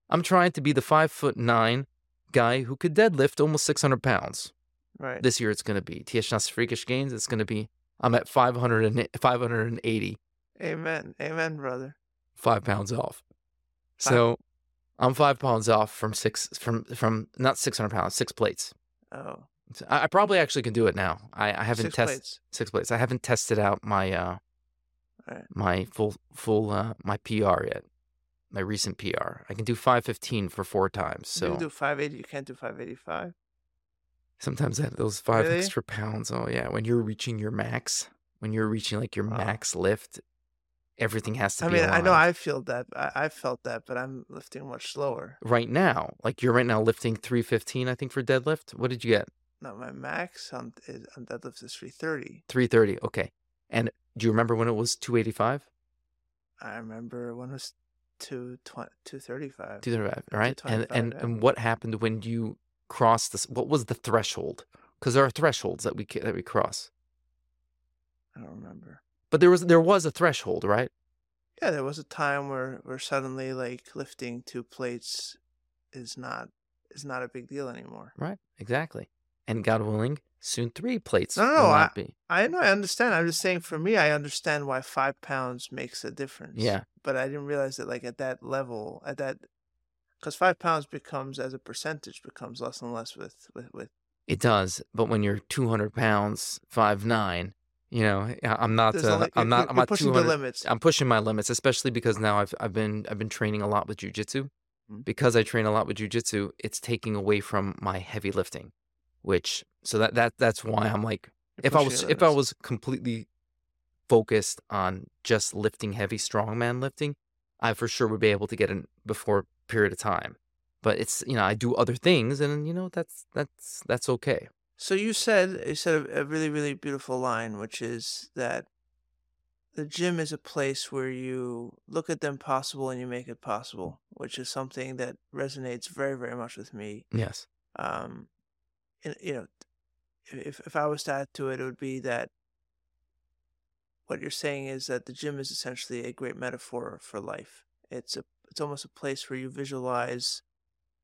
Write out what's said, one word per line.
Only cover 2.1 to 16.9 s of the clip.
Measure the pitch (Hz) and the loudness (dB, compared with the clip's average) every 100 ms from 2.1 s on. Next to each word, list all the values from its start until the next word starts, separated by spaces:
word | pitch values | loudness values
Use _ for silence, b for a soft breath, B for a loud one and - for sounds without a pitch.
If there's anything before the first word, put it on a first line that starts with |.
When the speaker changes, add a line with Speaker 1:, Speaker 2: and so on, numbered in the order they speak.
| _ _ | _ _
Speaker 1:
guy | 131 117 131 | 4 4 4
who | 120 139 | -2 -2
could | 170 | 2
deadlift | 156 226 143 139 - | 6 6 6 4 4
almost | 151 151 - | 2 4 2
six | 147 | 2
hundred | 143 127 | 2 4
pounds. | 131 104 - - - _ _ _ _ - | 2 2 0 -8 -12 _ _ _ _ -12
Speaker 2:
Right. | 135 123 | -10 0
Speaker 1:
This | 127 - | 2 2
year | 110 | 0
it's | 104 | 0
gonna | - 98 | -2 -2
be. | 85 80 | -4 -10
T | - 117 | -4 -2
S | - 110 - | 0 0 -2
Freakish | - 120 117 - | -2 -2 -2 -4
Games, | 127 139 | -4 -4
it's | 113 - | -4 -2
gonna | 110 | -2
be, | 107 107 110 _ _ _ | -2 -4 -6 _ _ _
I'm | 123 | 2
at | 117 - | 2 4
five | 135 123 120 | 4 4 4
hundred | 123 113 107 | 2 4 4
and, | 113 - - | 2 -2 2
five | 131 123 | 2 2
hundred | 120 117 117 | 0 -2 -2
and | 117 | -2
eighty. | 117 110 98 104 _ _ _ - | -2 0 -2 -8 _ _ _ -10
Speaker 2:
Amen. | 170 160 160 160 - - | -8 -6 -4 -6 -8 -8
Amen, | 147 160 160 151 | -6 -2 -2 -4
brother. | 135 127 135 - _ _ _ - | -6 -6 -8 -16 _ _ _ -2
Speaker 1:
Five | 117 107 | 2 2
pounds | - 101 101 | 2 -2 -2
off. | 117 - - _ _ _ _ _ _ _ - | -4 -4 -8 _ _ _ _ _ _ _ -4
Speaker 2:
Five. | - | 4
Speaker 1:
So, | 123 117 - _ _ _ _ _ - | 6 6 2 _ _ _ _ _ 0
I'm | 127 135 | 2 6
five | 143 131 | 4 4
pounds | 135 113 110 | 2 4 6
off | 107 107 | 4 4
from | - 110 | -2 -4
six, | 104 110 - - - | 0 -2 -2 -8 -6
from, | 120 117 | -4 -4
from | - | -4